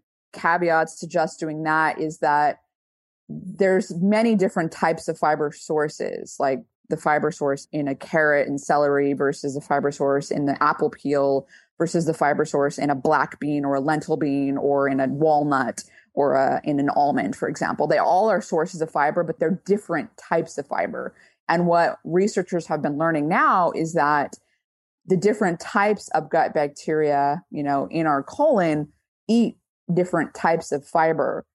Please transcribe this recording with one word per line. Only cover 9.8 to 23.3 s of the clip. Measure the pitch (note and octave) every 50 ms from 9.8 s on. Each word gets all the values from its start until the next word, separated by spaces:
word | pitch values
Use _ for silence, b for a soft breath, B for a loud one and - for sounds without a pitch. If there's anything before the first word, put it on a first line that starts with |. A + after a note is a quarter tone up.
| C#3+ C#3+
source | C#3 - C#3+ C#3 C#3 C#3+ D#3 -
in | - D3 C#3+
the | C#3+ C#3 - D3+
apple | D3+ D#3+ - D#3 C#3+
peel | - - - C#3 D3 C#3 C#3 C#3 C#3 C3+ C3+ b b b b b _
versus | - E3 E3+ - E3+ D3+
the | D#3+ D#3+
fiber | - D3+ C#3+ D3 - D#3
source | - - C#3+ C#3 C#3+ - -
in | C#3+ D3
a | C#3
black | C3 - D#3 D3+ C3+ D3 - - -
bean | C#3+ D3 D3 D3 C#3+
or | C#3 C#3
a | C3+
lentil | C3+ D#3 D#3 D3+ - D#3+ D#3
bean | - D#3 C#3 C#3 C#3 C#3 C#3 C#3
or | - - C#3+ C#3 C#3 C#3 C#3
in | C3+ C3+
a | C3+
walnut | C3 C#3 C#3 D#3+ D#3+ D3 D3 D3 D3 C#3 C3 B2 A2+ - - b b b b b b _
or | - C#3+ C3+ C3+
a, | C3+ C3+ C3+ C3+ - -
in | D3 D3 C#3
an | C#3+ C#3
almond, | - - C#3+ D3 C3+ B2+ - G#2 -
for | - - -
example. | - - C3+ E2 - - D3
They | D#3 D#3
all | - - - F3 F#3 G#3+ A3
are | F#3 -
sources | - - F#3 D#3+ E3 F#3 - D#3
of | D#3 -
fiber, | - D#3 C#3+ D3+ D3+ F3 E3
but | D#3+ D#3+ -
they're | E3 E3 F#3+ - -
different | - G3+ G3+ - - E3 D3 - - _
types | - - - F3 E3+ D#3+ - - D#3
of | C#3
fiber. | - - F3 - - - B2+ B2+ - b b b b b b _ -
And | E3 F3 F3
what | E3+ E3+ E3+ E3 - - - -
researchers | D#3 E3 F#3 G3+ G#3+ - G3 F3+ - F#3 E3+ -
have | - D#3+ D3+ C#3
been | D3 C#3+ D3
learning | E3 E3 D#3+ D3 D3
now | -